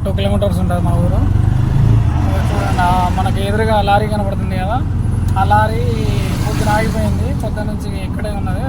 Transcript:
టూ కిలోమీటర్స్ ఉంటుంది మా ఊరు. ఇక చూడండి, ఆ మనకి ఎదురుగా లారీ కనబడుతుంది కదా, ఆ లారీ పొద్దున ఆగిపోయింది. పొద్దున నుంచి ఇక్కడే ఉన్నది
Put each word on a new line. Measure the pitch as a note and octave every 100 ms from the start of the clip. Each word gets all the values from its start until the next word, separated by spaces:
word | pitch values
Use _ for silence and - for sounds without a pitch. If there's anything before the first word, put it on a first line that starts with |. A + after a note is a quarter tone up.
టూ | G3+
కిలోమీటర్స్ | F#3+ G3 G3 G3+ F3
ఉంటుంది | F3+ F3
మా | E3+
ఊరు. | F3 E3+ - - - - - - - - - - -
ఇక | - - -
చూడండి, | - - F3+
ఆ | F3+ F#3 F3+ F3+
మనకి | F#3+ G3 G3
ఎదురుగా | G#3+ A3 G#3+
లారీ | G3+ G3+ G#3
కనబడుతుంది | G#3 G3+ - F#3+ F#3+
కదా, | F#3+ B3 - - - - - F#3
ఆ |
లారీ | G3 G#3 A3 A3+ B3 - - - - - E4
పొద్దున | D#4+ -
ఆగిపోయింది. | G#3+ G#3+ A3 G#3 - - -
పొద్దున | B2 -
నుంచి | G#2+ G#2+ A2 -
ఇక్కడే | - - G#3+
ఉన్నది | G#3 - -